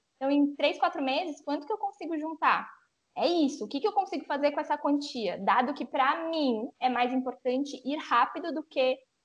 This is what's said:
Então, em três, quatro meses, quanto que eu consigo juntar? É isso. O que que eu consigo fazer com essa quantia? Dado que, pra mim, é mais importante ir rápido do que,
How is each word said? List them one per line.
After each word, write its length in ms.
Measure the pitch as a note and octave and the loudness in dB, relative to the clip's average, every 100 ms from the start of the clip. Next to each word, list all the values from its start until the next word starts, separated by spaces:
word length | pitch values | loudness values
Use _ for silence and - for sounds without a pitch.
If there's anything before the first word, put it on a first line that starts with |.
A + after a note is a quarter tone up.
| _ - | _ -6
Então, 160 | C4+ | 2
em 240 | C#4+ C#4+ - | 4 4 2
três, 220 | D4 F4+ | 0 2
quatro 240 | F4 E4+ | 0 0
meses, 380 | C4 C#4 F4+ C#4+ | -2 0 -2 -6
quanto 240 | - D4 D4 | -6 -6 -4
que 60 | |
eu 40 | G#4+ | -4
consigo 400 | G4+ - E4 D#4+ | -4 -8 -6 -4
juntar? 500 | D#4 D#4 C#4 F3+ G3+ - _ _ _ - | -6 0 2 2 -2 -16 _ _ _ -2
É 120 | C4 | 2
isso. 380 | F4 C#4 - G#3 | 4 2 0 -6
O 20 | |
que 120 | C#4 | -2
que 80 | G#4 | 0
eu 60 | |
consigo 320 | G4 F#4+ C4+ - | 0 0 -4 -4
fazer 260 | C#4+ C#4+ | 0 0
com 80 | D4 | 0
essa 180 | D4 D4 | -2 -2
quantia? 600 | D4 C#4+ C#4+ B3 G3 - | 2 0 0 -4 -4 -2
Dado 300 | G3+ G#3+ B3+ | 2 4 2
que, 120 | C#4+ - | -2 -4
pra 440 | C#4+ C4 E4 E4 | 0 2 2 -2
mim, 380 | E4 C#4 A3 A#3+ - | 0 0 0 -4 -2
é 80 | B3+ | -2
mais 240 | A#3+ B3 | 0 0
importante 640 | C4 B3+ A#3+ B3+ B3+ C#4+ - B3 | 0 -2 -4 -2 -2 -2 -6 -6
ir 120 | D4+ | -6
rápido 540 | - A#3+ - E4 E4+ | 0 2 2 0 -6
do 100 | D4+ | -6
que, 340 | D4+ C#4+ B3+ C4 _ _ | -6 0 2 0 _ _